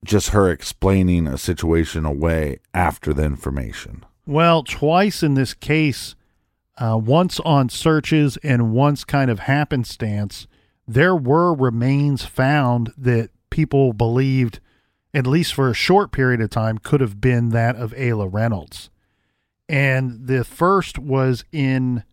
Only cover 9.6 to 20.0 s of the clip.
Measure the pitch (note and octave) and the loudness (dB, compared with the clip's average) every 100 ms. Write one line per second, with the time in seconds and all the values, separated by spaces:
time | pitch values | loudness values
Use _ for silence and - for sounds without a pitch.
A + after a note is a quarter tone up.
9.6 | D3 C#3 A#2 - A2 G#2 G2+ - - _ | 0 -2 -4 -6 -4 -4 -4 -8 -20 _
10.6 | _ _ - A2+ E3+ F#3 B2 D3+ F3 D#3 | _ _ -4 2 2 2 2 2 4 2
11.6 | B2+ A#2 B2 C#3 C#3+ C#3 - - C3 D3 | 0 2 2 2 2 0 -6 -2 2 2
12.6 | C3 A#2+ A2+ - B2+ A#2+ A2+ _ _ - | 2 0 -2 -4 0 0 -2 _ _ -2
13.6 | D#3 C#3 C3+ G#2+ A#2 A#2+ C3+ C3 A#2+ - | 0 2 2 2 0 2 0 2 0 -4
14.6 | _ _ _ _ _ D3 B2+ D3+ F3 - | _ _ _ _ _ -2 0 0 0 0
15.6 | C3+ A2+ - F#3 G3+ - B2+ B2 A2 - | 0 0 4 4 4 0 0 2 0 -2
16.6 | A2 A2 - D3 B2+ G2+ B2+ B2 A#2 A2+ | -2 -4 0 0 0 0 0 2 2 2
17.6 | A#2 A2 A#2+ A#2+ B2+ A2 G2 G2 A2+ G#2 | 0 -2 -6 -4 -4 -2 -2 -2 -2 -2
18.6 | D2+ - - _ _ _ _ _ _ _ | -6 -18 -20 _ _ _ _ _ _ _
19.6 | _ C#3+ C#3 C3 | _ 0 2 0